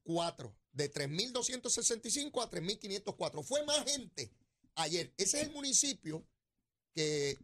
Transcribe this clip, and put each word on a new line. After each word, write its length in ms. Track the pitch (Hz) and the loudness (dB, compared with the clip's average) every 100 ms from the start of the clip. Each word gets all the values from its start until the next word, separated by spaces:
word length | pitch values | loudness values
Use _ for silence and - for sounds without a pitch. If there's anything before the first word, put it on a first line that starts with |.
cuatro, 520 | - 170 170 - 120 - _ | -2 0 0 -2 -12 -12 _
de 180 | 131 143 | -2 -2
tres 180 | 147 139 | 0 -2
mil 240 | 156 247 | 0 0
doscientos 400 | 247 240 254 247 | 0 -2 -2 0
sesenta 360 | 240 - 226 226 | 2 4 2 0
y 20 | |
cinco 320 | 285 285 254 | -2 0 -2
a 80 | 190 | -2
tres 120 | 180 | -2
mil 160 | 165 220 | -2 -4
quinientos 360 | 208 196 202 | -4 -4 -4
cuatro. 280 | - 165 151 | -2 -4 -4
Fue 220 | 143 277 | -2 0
más 260 | 294 294 262 | 2 0 2
gente 400 | 285 208 - 113 - _ _ _ | -2 -4 -10 -12 -12 _ _ _
ayer. 400 | - 160 170 160 - | -2 0 2 -2 0
Ese 240 | 196 294 | 2 2
es 60 | 302 | 0
el 60 | |
municipio 760 | 294 277 233 277 240 160 160 - _ _ _ _ _ _ | -2 2 4 4 0 -4 -6 -8 _ _ _ _ _ _
que 440 | - 156 151 143 - | 0 2 2 0 -2